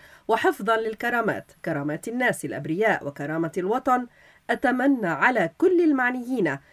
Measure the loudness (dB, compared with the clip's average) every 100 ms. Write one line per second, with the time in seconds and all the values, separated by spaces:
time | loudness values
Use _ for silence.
0 | -20 -14 -2 2 2 0 0 0 -2 -4
1 | -2 0 0 -2 -8 _ -6 -4 -4 -6
2 | -6 -2 -2 -2 -6 -8 -4 0 2 0
3 | -2 -8 -6 -2 -2 -2 -2 -2 2 0
4 | 0 _ -20 _ -6 -2 0 2 2 2
5 | 0 2 2 4 0 2 2 4 4 2
6 | 0 -2 -4 0 0 -2 -8